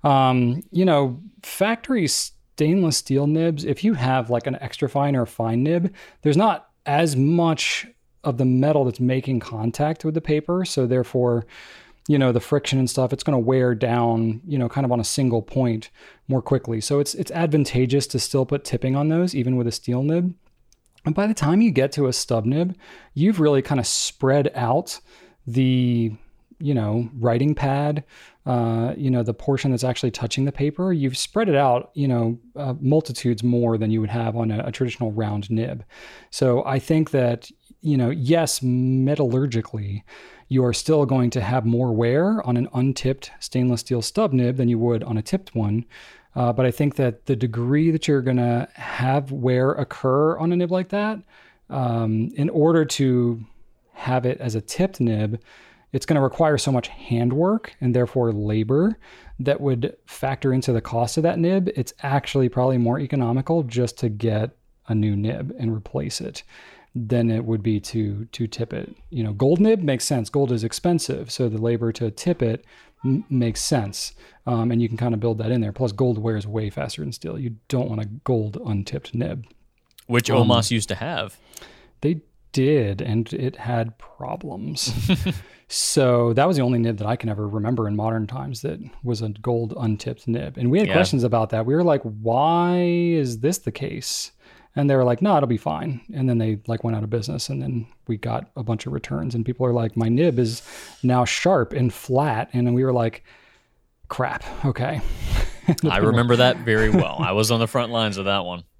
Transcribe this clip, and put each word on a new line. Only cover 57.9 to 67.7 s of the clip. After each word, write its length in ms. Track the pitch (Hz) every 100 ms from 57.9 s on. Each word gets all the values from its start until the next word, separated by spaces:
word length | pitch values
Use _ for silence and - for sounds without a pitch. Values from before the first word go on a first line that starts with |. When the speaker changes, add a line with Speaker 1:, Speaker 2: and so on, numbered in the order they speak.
Speaker 1:
therefore 380 | 120 123 135 120
labor 640 | 104 107 107 110 139 190 220 - - - -
that 220 | 135 143
would 340 | 143 123 131 - _
factor 460 | - 131 135 139
into 200 | 131 127
the 80 | 117
cost 360 | - 117 120 -
of 40 |
that 160 | 160 175
nib. 320 | 170 190 185 -
It's 160 | 123 -
actually 460 | 139 139 - 139 123
probably 300 | 127 127 127
more 200 | 117 127
economical 640 | 143 143 120 127 135 165
just 360 | 135 117 120 -
to 100 | 120
get 420 | 104 113 107 113 _ _ _ -
a 60 |
new 200 | 107 107 101
nib 380 | 107 - 135 254
and 160 | 113
replace 460 | 110 - 135 78 -
it 220 | - - - - - - _
than 360 | 127 110 120 117
it 140 | 113
would 180 | 117 113
be 160 | 104